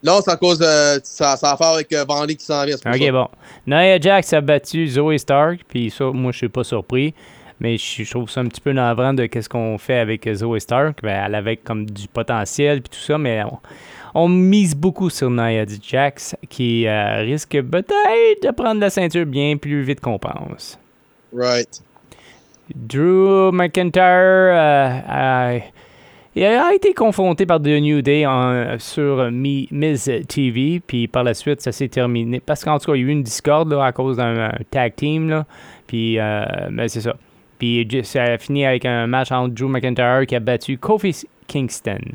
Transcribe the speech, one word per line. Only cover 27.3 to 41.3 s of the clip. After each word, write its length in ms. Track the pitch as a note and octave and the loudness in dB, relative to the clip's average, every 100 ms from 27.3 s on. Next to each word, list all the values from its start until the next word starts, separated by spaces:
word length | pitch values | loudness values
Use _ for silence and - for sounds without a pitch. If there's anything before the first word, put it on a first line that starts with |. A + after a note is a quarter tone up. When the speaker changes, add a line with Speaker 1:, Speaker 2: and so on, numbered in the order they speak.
| D#3 F#3 | 2 2
Speaker 2:
par 120 | E3 | 2
The 80 | D3 D3 | 4 2
New 200 | D3 D3 | 2 2
Day 220 | C3 D3 C#3+ | 2 2 2
en, 520 | C3 B2+ B2 A#2 A#2 | 2 2 0 -2 -6
sur 540 | - - D3 C3+ B2 | -6 -2 0 2 0
Mi-, 360 | A#2+ C#3 C#3 C3+ | -2 -2 -2 -4
Miz 380 | C#3+ D#3 C#3+ - A#2+ E2+ | -2 0 0 -2 -4 -4
T 240 | - C3 | -2 -2
V, 300 | A#2 C#3 F3 - | 0 -2 -2 -4
puis 220 | B2 A#2 | -4 -2
par 160 | B2+ | 0
la 100 | B2 | 0
suite, 280 | A#2 - C#3+ | -2 -4 -4
ça 100 | - | -4
s'est 160 | - C3+ | -6 -4
terminé. 520 | - B2 A#2+ A#2 B2 | -2 -2 -2 -2 -6
Parce 240 | - D3+ | -4 -4
qu'en 140 | - D3+ | -2 -2
tout 140 | - | 0
cas, 40 | C#3+ | 0
il 60 | |
y 20 | |
a 40 | B2+ | 0
eu 40 | |
une 120 | D3 | -2
discorde, 480 | B2 - - D3 D#3+ | -2 -4 0 2 2
là, 120 | D3 C3 | 0 0
à 60 | |
cause 260 | B2 C3 B2 | 0 -4 -2
d'un, 320 | A#2+ A#2 A2 | -2 0 -2
un 80 | A#2 - | -6 -4
tag 260 | C#3 A#2+ - | -2 -2 -2
team, 340 | D3 D#3 D#3+ | -4 -2 -2
là. 160 | D#3 D3+ - - - - | -2 -4 -12 -20 -20 -8
Puis, 320 | A#2 A2+ A2 | -4 0 0
euh, 260 | G#2+ G#2 - F#2 F#2 | 0 -2 -4 -6 -6
ben, 180 | G#2+ A2+ | -4 -4
c'est 140 | A#2 | -4
ça. 140 | A2 - _ _ _ _ | -6 -8 _ _ _ _
Puis, 300 | A#2+ A#2+ A2+ | -2 0 0
j-, 140 | C3 A2 | -4 -2
ça 160 | C3+ | 0
a 140 | A#2+ A#2 | 0 0
fini 280 | - C#3+ C#3 | -2 0 2
avec 200 | B2+ B2+ | 0 0
un 220 | A#2+ A#2 | -2 0
match 240 | B2+ C3 | -2 0
entre 240 | B2+ B2+ A2+ | -2 -2 -2
Drew 120 | C3+ | -4
McIntyre 580 | C3 B2+ B2 B2 B2+ C3+ | -2 -2 0 2 2 2
qui 80 | B2 | -2
a 40 | |
battu 380 | A2 B2 - C3+ | -2 -2 -4 -6
Kofi 480 | - G#3+ G3+ D#3 - | 0 0 0 -4 -10